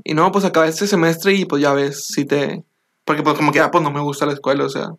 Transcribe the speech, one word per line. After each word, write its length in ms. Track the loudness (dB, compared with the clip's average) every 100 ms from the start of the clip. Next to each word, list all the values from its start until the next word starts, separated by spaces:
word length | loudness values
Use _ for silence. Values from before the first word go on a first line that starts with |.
y 120 | -4
no, 180 | 0 2
pues 120 | 2
acaba 220 | 2 2 2
este 220 | 0 0
semestre 460 | 2 2 2 0
y 100 | 0
pues 180 | 0 0
ya 100 | 2
ves, 320 | 2 0 -4 -6
si 160 | -6 -2
te, 380 | 0 -2 -6 -12 _ _ _
porque 180 | -4 -2
pues 140 | 0 2
como 160 | 2
que 60 | 2
ya, 120 | 2
pues 140 | 2
no 80 | 0
me 80 | -2
gusta 260 | -4 -2 -4
la 60 |
escuela, 320 | -2 -2 0
o 40 | -2
sea, 200 | -4 -8